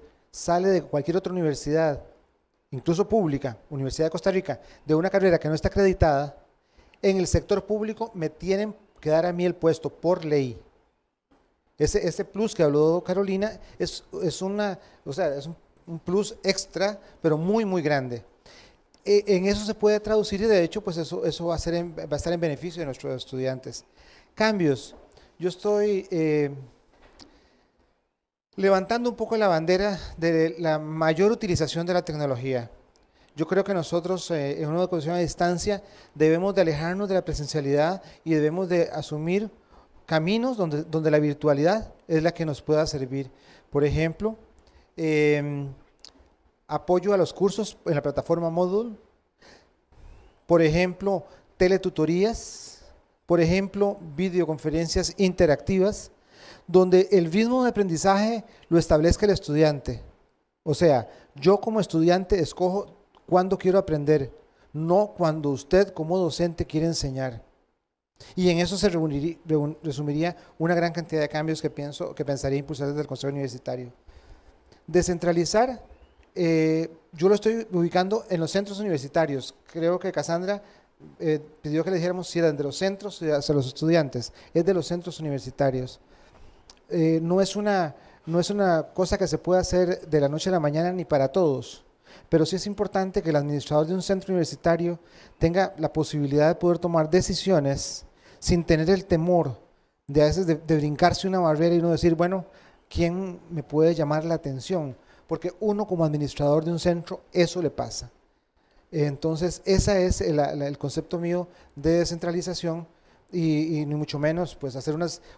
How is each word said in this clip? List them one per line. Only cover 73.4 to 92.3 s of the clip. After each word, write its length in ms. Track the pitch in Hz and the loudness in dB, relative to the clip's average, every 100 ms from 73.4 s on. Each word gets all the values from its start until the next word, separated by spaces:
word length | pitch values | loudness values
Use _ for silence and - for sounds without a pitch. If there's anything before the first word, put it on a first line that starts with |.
| 135 123 - 127 123 123 _ - - - _ _ _ _ - | -6 -8 -8 -8 -10 -18 _ -20 -20 -20 _ _ _ _ -2
Descentralizar, 920 | 165 175 175 175 170 165 214 254 240 - - _ _ _ | 0 0 -2 0 0 2 2 0 -2 -14 -20 _ _ _
eh, 560 | - 170 160 160 160 160 - _ | -2 2 2 2 2 -2 -8 _
yo 160 | 160 185 | 0 2
lo 80 | 208 | 2
estoy 320 | 220 226 - | 2 -2 -2
ubicando 520 | 180 170 180 190 220 - | 0 0 0 0 -2 -2
en 100 | 180 | -2
los 120 | 160 | 0
centros 280 | 196 202 196 | -2 -4 -6
universitarios. 760 | 208 156 135 165 160 139 123 - _ | -4 -4 -2 -2 0 -2 -8 -16 _
Creo 280 | 170 165 180 | -4 -2 -2
que 140 | 185 | -2
Cassandra, 500 | 170 143 170 185 202 - - _ _ - - | -4 -2 -4 -2 -6 -8 -20 _ _ -20 -6
eh, 220 | 165 151 151 - | -2 -2 -4 -12
pidió 220 | 151 156 | -4 -2
que 60 | 165 | 0
le 80 | 185 | 0
dijéramos 320 | 170 180 170 | -2 -4 -4
si 100 | 175 | 0
eran 160 | 165 143 | 2 2
de 80 | |
los 140 | 143 135 | -4 -2
centros 440 | 190 196 202 - | -4 -4 -10 -6
y 80 | 160 | -2
hacia 240 | 147 143 | 0 2
los 140 | 147 127 | 0 0
estudiantes. 640 | - 156 165 143 123 120 - - | -2 2 4 2 -4 -10 -14 -4
Es 100 | 165 | 0
de 100 | 170 | 2
los 140 | 190 147 | 0 -2
centros 320 | 175 175 156 | -6 -8 -8
universitarios. 800 | 156 139 127 - 139 131 127 - _ _ _ - - _ _ - - | -6 -6 -6 -2 -2 -2 -6 -14 _ _ _ -20 -20 _ _ -20 -6
Eh, 300 | 175 160 160 | 0 2 2
no 180 | 165 185 | 2 2
es 140 | 190 208 | 0 0
una, 400 | 208 196 165 - - - - | -2 0 -2 -6 -20 -18 -4
no 140 | 170 | -2
es 100 | 170 | 0
una 340 | 202 190 165 147 | 2 2 2 0
cosa 240 | - 180 202 | -2 0 0
que 100 | 180 | -2
se 100 | 151 | -2
pueda 240 | - 185 | 0 0
hacer 460 | 180 180 180 180 - | 2 2 2 0 0
de 140 | 151 | 2
la 80 | 139 | 2
noche 200 | 151 185 | 0 0
a 20 | |
la 80 | 185 | 0
mañana 320 | 147 151 175 | 0 0 0
ni 140 | 185 165 | -2 0
para 240 | 147 135 | 2 2
todos, 540 | 190 170 131 120 - _ _ _ - | 4 2 2 -4 -16 _ _ _ -20
pero 160 | - | 0